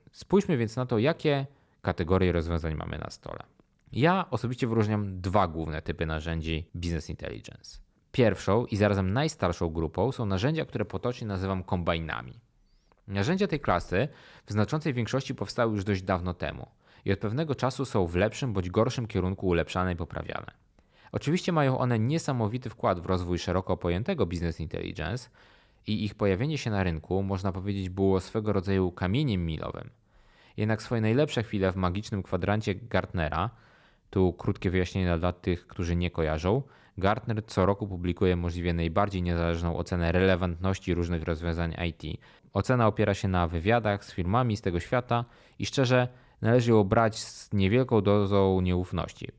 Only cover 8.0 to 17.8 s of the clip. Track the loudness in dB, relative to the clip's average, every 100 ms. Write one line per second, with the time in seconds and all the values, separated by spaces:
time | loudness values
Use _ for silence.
8 | _ 2 4 4 2 2 2 2 4 4
9 | 2 0 -2 0 -2 0 -2 -2 -4 0
10 | -2 -2 -2 0 0 -2 -4 -6 -6 -4
11 | -6 -6 -6 -4 -2 -4 -2 -2 0 -2
12 | -2 -8 -8 -18 _ _ _ _ _ _
13 | -6 -2 0 2 0 0 2 0 2 0
14 | 0 -4 -20 -20 -4 0 0 0 -2 -2
15 | -2 -2 -4 -6 -6 0 0 0 0 -2
16 | 0 -2 -2 -4 -6 -8 -14 _ _ -10
17 | -2 -2 -2 -4 -4 -2 -2 -2